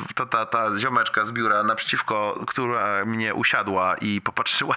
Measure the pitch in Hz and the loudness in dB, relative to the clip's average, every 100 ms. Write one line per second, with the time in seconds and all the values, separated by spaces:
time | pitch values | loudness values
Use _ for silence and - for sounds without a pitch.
0 | 113 - 127 113 110 117 110 104 131 123 | -8 -6 -2 0 0 0 0 0 0 2
1 | 113 - 107 117 113 104 107 110 - - | 2 0 0 0 2 2 2 0 -2 -2
2 | - 107 104 - - - 123 120 101 101 | 0 -2 -2 -4 -6 -2 -2 0 0 0
3 | 104 113 110 104 113 131 101 95 92 92 | 0 0 -2 0 2 2 2 2 2 2
4 | 104 101 - 104 113 - 139 | 0 0 -2 -2 -2 0 0